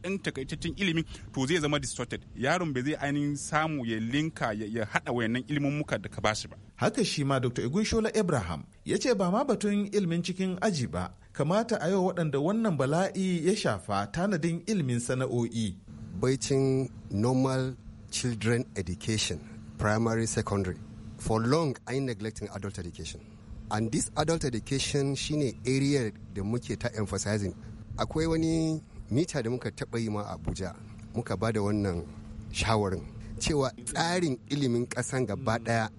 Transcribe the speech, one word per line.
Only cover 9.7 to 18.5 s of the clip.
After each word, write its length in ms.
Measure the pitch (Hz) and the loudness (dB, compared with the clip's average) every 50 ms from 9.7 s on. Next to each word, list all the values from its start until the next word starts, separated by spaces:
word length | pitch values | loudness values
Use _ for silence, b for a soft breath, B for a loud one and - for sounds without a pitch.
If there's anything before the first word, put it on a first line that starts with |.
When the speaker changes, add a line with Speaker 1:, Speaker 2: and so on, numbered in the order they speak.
| 202 202 202 | 2 2 0
Speaker 2:
ilimin 360 | - 196 208 196 165 165 170 | 2 2 2 2 2 0 0
cikin 360 | 175 - 180 - 185 185 180 - | 0 -2 -2 -2 0 -2 0 2
aji 260 | - 220 180 143 117 | 0 2 2 2 -2
ba, 280 | 76 76 90 92 - - b b b | 0 -2 -4 -4 -4 -8 b b b
kamata 460 | b - 139 151 185 214 233 240 226 - | b 0 2 4 4 2 4 2 0 0
a 100 | - 170 | 2 2
yau 180 | 196 196 180 | 2 4 2
waɗanda 320 | 190 185 175 165 156 135 135 | 2 2 0 0 2 2 2
wannan 380 | 143 175 214 226 226 214 165 | 2 2 2 2 2 2 2
bala'i 720 | 135 135 131 151 170 190 - - 190 190 185 180 170 147 | 2 2 2 4 2 2 2 0 0 0 2 2 2 4
ya 80 | 175 214 | 2 2
shafa 520 | 202 - 151 110 95 - - 101 98 101 | 4 2 0 0 0 -2 0 0 0 0
tanadin 520 | 101 - 160 180 208 202 156 147 170 165 170 - | 0 0 0 2 2 2 2 2 0 0 -2 -2
ilimin 340 | - 220 190 147 127 120 117 | 0 0 2 2 2 2 0
sana'o'i. 760 | 120 - 131 127 131 123 123 120 117 120 117 117 110 101 90 - - - - - - - - - | 2 0 0 0 0 0 2 0 0 0 0 0 0 0 -2 -6 -12 -16 -14 -14 -12 -10 -4 0
Speaker 3:
Baicin 680 | - 127 135 131 - - 139 135 135 135 131 131 131 123 - - - - | 2 2 2 2 2 2 4 4 4 4 4 2 0 -2 -6 -12 -10 -2
normal 680 | - 98 110 123 131 127 131 131 131 131 131 131 131 - - - - - - - | 0 2 2 4 4 4 4 4 4 2 0 0 -4 -8 -14 -16 -16 -16 -14 -8
children 560 | - - - 127 117 107 107 113 | -6 -2 -2 -2 -2 2 2 2